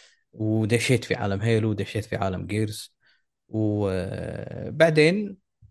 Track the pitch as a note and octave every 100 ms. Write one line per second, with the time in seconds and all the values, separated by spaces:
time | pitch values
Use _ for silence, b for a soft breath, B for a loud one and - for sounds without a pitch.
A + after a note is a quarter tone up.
0 | b b b - G#2+ A2 A2 A#2 - B2
1 | - - G#2+ G2 A2+ A2+ A2 G2+ G2 G#2+
2 | - F#2 G2 F2+ F#2+ G#2 A2 G#2+ - _
3 | _ _ _ _ _ A2 G#2+ G#2 G2+ F#2+
4 | F#2 G2 E2+ - - - - - E3 D#3
5 | D#3 G3+ G3+ F#3+ _ _ -